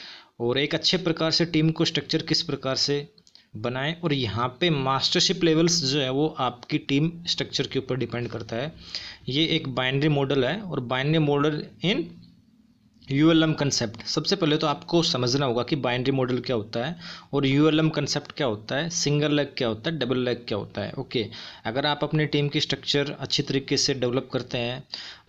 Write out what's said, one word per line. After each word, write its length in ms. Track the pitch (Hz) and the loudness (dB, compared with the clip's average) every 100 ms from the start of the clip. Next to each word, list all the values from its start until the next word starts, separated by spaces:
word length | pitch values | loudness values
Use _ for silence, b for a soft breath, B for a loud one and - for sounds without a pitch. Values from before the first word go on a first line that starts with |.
| B B B - | B B B -4
और 180 | 120 127 | 0 2
एक 140 | 147 156 | 2 0
अच्छे 220 | - 185 | 0 0
प्रकार 340 | 175 160 160 | 0 0 0
से 140 | 156 170 | 2 2
टीम 240 | 160 160 | 4 2
को 160 | 156 160 | 4 0
स्ट्रक्चर 360 | 151 - 156 | 0 -2 -2
किस 200 | 156 156 | 0 -2
प्रकार 340 | - 143 135 131 | -2 -4 -2 -2
से 200 | - 143 143 _ _ b b 107 | 0 0 -4 _ _ b b -6
बनाएं। 360 | 120 127 143 170 | -4 -2 -4 -2
और 180 | 170 | 0
यहाँ 340 | 143 117 104 127 - | 0 0 0 -2 0
पे 80 | 175 | 2
मास्टरशिप 720 | 147 131 135 - 185 175 175 | 2 2 0 2 2 2 2
लेवल्स 360 | 170 160 170 165 | 4 6 4 2
जो 160 | 135 147 | 0 0
है 100 | 131 | 0
वो 160 | 135 156 - | 2 0 0
आपकी 380 | 127 120 - 151 | -2 -2 -4 -4
टीम 320 | - 139 160 170 - | 0 2 2 -2 -6
स्ट्रक्चर 400 | - 135 - 131 | -4 -2 -2 -2
के 120 | 135 | -2
ऊपर 180 | - 131 | -2 -4
डिपेंड 320 | 120 120 117 | -4 -4 -6
करता 260 | 110 110 117 | -8 -6 -6
है। 180 | 147 - B B B B - | -6 -10 B B B B -4
ये 160 | 135 160 | 0 2
एक 200 | 156 139 123 | 0 -2 -2
बाइनरी 340 | 127 135 156 | 0 2 2
मॉडल 360 | 143 135 143 123 | 2 2 2 2
है 140 | 185 | 0
और 180 | 196 151 120 | -4 -6 -2
बाइनरी 320 | 127 139 160 | 0 2 2
मॉडल 440 | 147 143 147 151 - - 165 | 4 4 2 0 -6 -4 -2
in 180 | 254 - - - - _ _ _ _ _ _ - | 0 -4 -10 -20 -20 _ _ _ _ _ _ -2
यू 220 | 135 156 | 4 6
एल 120 | 160 | 6
एम 100 | 160 | 4
कॉन्सेप्ट। 500 | 156 139 - 113 - - | 2 0 0 -2 -6 -4
सबसे 280 | - 151 196 | -4 0 0
पहले 220 | 160 151 | 2 2
तो 100 | 156 | 0
आपको 340 | 143 - 170 | -2 0 2
समझना 420 | 165 127 123 139 139 | 2 0 2 2 2
होगा 180 | 117 | 0
कि 120 | 120 147 | 0 0
बाइनरी 340 | 123 123 127 | 0 0 2
मॉडल 280 | 135 127 123 | 2 2 0
क्या 160 | 120 120 | 0 -2
होता 300 | 104 117 131 | -2 -4 -4
है 100 | 170 B B B | -6 B B B
और 120 | 139 135 | 0 4
यू 220 | 139 156 | 6 6
एल 120 | 156 | 6
एम 100 | 156 | 2
कॉन्सेप्ट 420 | 156 139 147 - | 2 -2 -2 -4
क्या 160 | - 139 | -4 -2
होता 280 | 107 - 131 | -2 -4 -4
है, 140 | 165 | -4
सिंगल 440 | - 143 147 151 147 | -2 0 2 2 2
लेग 180 | 139 - | 0 -2
क्या 100 | 120 | -2
होता 220 | 110 160 | -2 -4
है, 80 | 160 | -2
डबल 220 | 123 127 | 0 0
लेग 260 | 123 120 - | 0 -2 -4
क्या 100 | 104 | -6
होता 240 | 110 - | -4 -6
है। 120 | 101 | -6
ओके, 320 | - 127 127 104 B B B 110 | -6 -4 -4 -4 B B B -4
अगर 200 | 120 143 | -2 0
आप 180 | 147 | 0
अपनी 220 | 147 156 147 | 0 0 2
टीम 220 | 147 143 | 2 0
की 100 | 151 | 0
स्ट्रक्चर 560 | - 135 - 143 139 147 | -2 -4 0 0 0 -4
अच्छी 240 | 131 - | -4 -2
तरीके 340 | 139 135 135 139 | 0 -2 0 0
से 160 | - 131 | 0 0
डेवलप 340 | 123 127 123 | 0 0 -2
करते 240 | 131 120 127 | -6 -4 -4
हैं, 260 | 120 131 - B B B | -4 -6 -10 B B B